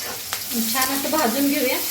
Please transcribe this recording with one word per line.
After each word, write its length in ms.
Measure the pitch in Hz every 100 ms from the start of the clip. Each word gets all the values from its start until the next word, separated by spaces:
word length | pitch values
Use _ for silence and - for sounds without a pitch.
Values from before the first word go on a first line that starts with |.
| - - - - - 240 226
छान 200 | 269 262
असं 180 | 277 285
भाजून 360 | 311 240 262 285
घेऊया. 300 | 294 254 330 -